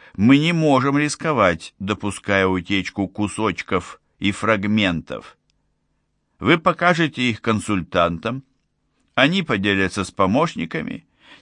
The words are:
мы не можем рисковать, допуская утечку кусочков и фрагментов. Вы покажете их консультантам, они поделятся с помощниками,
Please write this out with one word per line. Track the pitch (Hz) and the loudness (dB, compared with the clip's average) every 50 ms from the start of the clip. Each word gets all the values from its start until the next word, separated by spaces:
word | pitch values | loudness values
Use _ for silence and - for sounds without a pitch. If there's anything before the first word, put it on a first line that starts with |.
| - - - | -20 -16 -4
мы | - 101 120 139 | 2 4 6 6
не | 143 151 170 | 6 4 2
можем | 175 165 156 151 139 131 127 139 139 | 0 2 2 4 4 4 2 2 0
рисковать, | 143 147 147 - - - 165 151 120 101 90 87 80 - - - _ | 0 -2 -2 -4 -4 -4 -2 0 2 2 2 2 0 -6 -14 -14 _
допуская | 98 95 104 - - 101 95 - - - 101 98 95 | -4 -4 -4 -4 -4 -6 -6 -6 -4 0 2 2 2
утечку | 95 92 92 87 - 101 95 90 - - - 98 | 2 0 -2 -2 -2 -2 -2 -2 -4 -4 -4 -6
кусочков | 92 - - 104 98 - - 110 104 87 - - - - 90 - - - - _ _ _ _ | -4 -4 -4 -6 -4 -4 -2 -2 -2 -2 -4 -6 -4 -4 -4 -4 -6 -14 -20 _ _ _ _
и | - 101 | -4 -4
фрагментов. | 95 - - 110 110 101 95 104 107 110 104 92 87 78 69 - 65 53 - - - _ _ _ _ _ _ _ _ _ _ _ _ _ _ _ _ _ _ _ _ _ | -2 -2 0 0 0 0 0 0 0 2 2 0 0 -2 -6 -8 -12 -12 -12 -16 -20 _ _ _ _ _ _ _ _ _ _ _ _ _ _ _ _ _ _ _ _ _
Вы | - 165 165 | 2 2 2
покажете | 165 - 185 165 - 175 175 175 160 165 143 - - 123 | 4 2 -2 -2 2 2 2 2 2 0 -2 0 -2 -2
их | 123 107 - | -2 -2 -2
консультантам, | - 117 110 104 - - 104 92 80 - - 92 85 85 85 80 - 110 123 135 - _ _ _ _ _ _ _ _ _ _ _ _ _ _ | -2 0 0 0 0 -2 -2 -2 -2 -2 0 2 2 2 0 -4 -6 -6 -8 -8 -12 _ _ _ _ _ _ _ _ _ _ _ _ _ _
они | 123 131 147 180 196 | 2 2 2 2 0
поделятся | 175 - 123 101 95 104 98 98 95 90 - 101 92 | -2 -2 -2 0 0 0 2 2 0 0 0 -4 -6
с | - | -6
помощниками, | - - 98 92 104 139 165 165 - - 82 82 - 78 76 - - - - _ _ _ _ - - - | -2 0 0 2 2 2 0 0 -2 -6 -8 -6 -6 -8 -8 -8 -10 -12 -14 _ _ _ _ -20 -20 -20